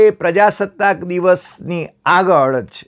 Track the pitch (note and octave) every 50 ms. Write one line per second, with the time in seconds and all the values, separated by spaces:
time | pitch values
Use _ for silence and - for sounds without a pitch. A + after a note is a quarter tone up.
0 | G#3+ G#3+ G#3 - - F3 E3+ F#3+ G#3 G#3 G3+ - G3+ G3 - - G#3 G3+ F#3+ D3+
1 | - F3+ F3+ F3+ F3 F#3 F3+ - - - - - - - F3 E3+ D#3 - _ _
2 | _ - F3 F3+ F#3+ F3+ F3+ D3+ C3+ C3 C3 B2+ G#2+ F2+ - - -